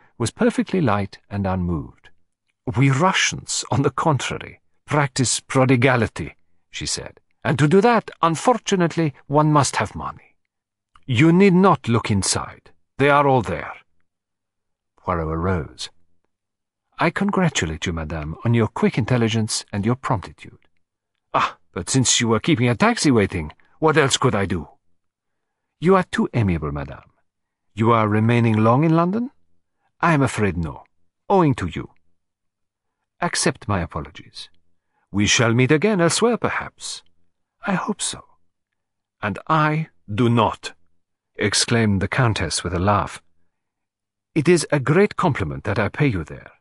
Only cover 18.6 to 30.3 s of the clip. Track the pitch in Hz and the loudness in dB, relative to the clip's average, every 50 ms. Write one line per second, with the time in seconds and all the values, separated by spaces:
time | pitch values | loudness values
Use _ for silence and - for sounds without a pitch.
18.6 | 120 - - - - 202 - - 117 - 127 120 113 110 107 113 107 107 - - | 2 0 -2 -2 -2 0 0 -2 -2 0 0 0 0 0 0 -2 -2 -4 -6 -8
19.6 | - - - 101 98 113 127 - - - 127 95 - - - - - - - - | -8 -8 -8 -4 -2 -2 -2 -2 -4 -4 -4 -4 -6 -10 -18 -20 -20 -20 -20 -20
20.6 | _ _ _ _ _ _ _ _ _ _ _ _ _ _ - 135 - - - - | _ _ _ _ _ _ _ _ _ _ _ _ _ _ -2 -2 -2 -2 -4 -12
21.6 | _ _ _ 95 90 - - 135 120 - - - 123 110 113 107 - - 151 107 | _ _ _ -10 -8 -2 0 0 2 2 0 0 0 0 0 0 2 0 0 2
22.6 | 127 123 120 - 202 233 233 - - 156 123 110 98 90 - 90 78 73 - _ | 2 0 2 2 2 2 2 2 2 2 4 4 2 2 -2 -6 -8 -8 -12 _
23.6 | _ _ _ _ 160 156 147 156 139 120 - - - 127 113 101 98 90 95 85 | _ _ _ _ 0 2 4 4 2 2 0 0 0 0 0 0 -2 -4 -4 -6
24.6 | 73 - - _ _ _ _ _ _ _ _ _ _ _ _ _ _ _ _ _ | -8 -10 -18 _ _ _ _ _ _ _ _ _ _ _ _ _ _ _ _ _
25.6 | _ _ _ _ 151 175 196 190 175 - - 226 214 - - 131 110 98 170 78 | _ _ _ _ 2 4 4 4 2 0 -2 -2 -2 0 0 0 0 2 0 -2
26.6 | 78 - - - 139 - 127 - - _ _ _ _ _ _ _ _ _ _ _ | -4 -6 -6 -8 -10 -10 -14 -18 -20 _ _ _ _ _ _ _ _ _ _ _
27.6 | _ _ _ 98 110 113 117 113 110 104 107 110 110 113 120 120 113 117 110 107 | _ _ _ 0 2 4 4 4 4 2 2 2 2 2 2 4 2 2 2 4
28.6 | 107 113 120 135 160 165 160 165 170 180 196 233 240 262 - _ _ _ _ _ | 4 4 4 4 2 2 2 2 2 0 -2 -4 -6 -6 -10 _ _ _ _ _
29.6 | _ _ _ _ _ _ _ _ - 170 160 143 135 117 | _ _ _ _ _ _ _ _ 0 2 2 2 2 0